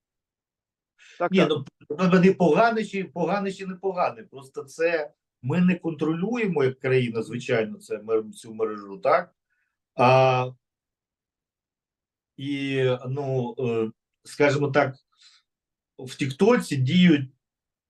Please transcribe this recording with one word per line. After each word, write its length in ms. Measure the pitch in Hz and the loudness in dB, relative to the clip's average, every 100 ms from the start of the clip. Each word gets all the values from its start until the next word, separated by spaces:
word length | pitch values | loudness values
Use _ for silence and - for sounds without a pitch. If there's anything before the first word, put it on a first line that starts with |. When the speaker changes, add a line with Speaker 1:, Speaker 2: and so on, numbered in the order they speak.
| _ _ _ _ _ _ _ _ _ _ - - | _ _ _ _ _ _ _ _ _ _ -18 -6
Speaker 1:
Так, 140 | 175 | -2
Speaker 2:
Ні, 60 | 185 | 2
Speaker 1:
так. 100 | 156 | 2
Speaker 2:
ну, 160 | 151 - _ - 147 185 | 0 -6 _ -12 -2 2
ну, 80 | 185 | 4
не 120 | 185 | 4
поганий 540 | 185 170 156 233 220 214 | 4 4 4 4 2 -4
чи, 180 | 196 | -6
поганий 480 | 175 175 165 202 196 | -8 -6 -4 -2 -4
чи 140 | 190 190 | -8 -12
не 80 | |
поганий. 500 | 185 196 180 139 117 | -8 -6 -2 -4 -4
Просто 400 | 98 131 135 143 | -18 -20 -18 -16
це 460 | - - 165 170 147 _ _ _ | -14 -4 -2 -2 -4 _ _ _
ми 180 | 123 165 | -4 2
не 140 | 180 | 2
контролюємо 880 | 175 170 151 156 165 196 247 214 151 | 2 -4 -4 -2 -2 -2 -2 -2 0
як 140 | 131 131 | 0 -2
країна, 440 | 131 131 120 113 | 0 0 0 -4
звичайно, 560 | 107 117 - 120 107 101 | -6 -8 -2 -2 -2 -6
це 200 | - 110 | -12 -10
мер-, 280 | 107 110 107 | -2 -2 -4
цю 200 | 101 113 | -14 -14
мережу, 440 | 110 107 107 101 98 | -6 -6 -6 -14 -6
так? 360 | 131 170 180 _ _ _ _ _ _ - | 0 0 0 _ _ _ _ _ _ 0
А, 540 | 123 131 131 127 127 127 _ _ _ _ _ _ _ _ _ _ _ _ _ _ _ _ _ - | 4 6 4 2 -4 -8 _ _ _ _ _ _ _ _ _ _ _ _ _ _ _ _ _ -14
і, 480 | 135 143 139 135 131 127 127 | -8 -6 -4 0 0 0 -4
ну, 460 | 135 139 131 120 117 | -6 -4 -4 -4 -4
е, 320 | 123 113 113 - _ _ | -4 -2 -4 -6 _ _
скажімо 440 | - - 147 139 143 | -10 0 2 2 0
так, 260 | 143 135 - _ _ _ _ _ _ _ _ _ - | 2 0 -2 _ _ _ _ _ _ _ _ _ -20
в 160 | 131 - | -14 -6
Тіктоці 600 | 139 - 202 240 - 139 | -6 0 4 4 2 -2
діють 540 | 127 180 180 147 135 _ _ _ _ _ _ | 2 4 6 4 0 _ _ _ _ _ _